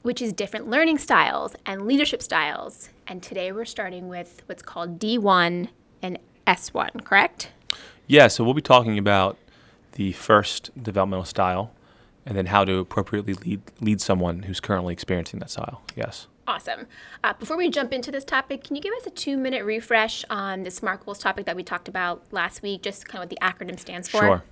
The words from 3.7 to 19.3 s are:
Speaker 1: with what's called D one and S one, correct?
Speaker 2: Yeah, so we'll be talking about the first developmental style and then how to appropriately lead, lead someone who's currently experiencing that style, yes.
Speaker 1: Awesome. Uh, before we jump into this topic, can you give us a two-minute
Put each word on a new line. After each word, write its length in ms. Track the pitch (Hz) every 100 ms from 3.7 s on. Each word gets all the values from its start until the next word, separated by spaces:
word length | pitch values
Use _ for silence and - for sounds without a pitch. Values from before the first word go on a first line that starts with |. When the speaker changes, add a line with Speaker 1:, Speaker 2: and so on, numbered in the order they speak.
| - 190 180 180
Speaker 1:
with 340 | 175 175 - -
what's 160 | 180
called 340 | - 170 170 170
D 220 | 214 240
one 500 | 202 185 170 175 185 _ _ _
and 160 | 185 175 _ _ -
S 260 | 180 -
one, 160 | - - -
correct? 480 | - 196 330 - - _ _ - - - -
Speaker 2:
Yeah, 200 | 143 123
so 160 | -
we'll 120 | 117
be 60 | 143
talking 340 | - 127 113 104
about 400 | 101 98 95 - _ _ - _ _
the 220 | - 98
first 580 | 90 - 104 101 - - -
developmental 440 | 110 98 95 92
style 500 | 87 - 92 92 113 _ _ _ _ _
and 140 | - 98
then 80 |
how 180 | 90 101
to 140 | 95 95
appropriately 560 | 92 - 95 104 104
lead, 280 | 95 - 101 - -
lead 200 | 110 104
someone 440 | - 92 87 85
who's 160 | 95 90
currently 340 | - 95 90
experiencing 460 | 87 - 90 80 -
that 100 | -
style, 320 | - - - -
yes. 320 | - 117 - - _ -
Speaker 1:
Awesome. 380 | 196 - - 233 - - -
Uh, 100 | 214
before 240 | 202 226 330
we 100 | 349
jump 240 | 285 247
into 200 | 262 247
this 120 | 269
topic, 400 | 269 269 269 277
can 120 | -
you 60 | 285
give 120 | 392
us 140 | 480 403
a 20 |
two-minute 560 | - -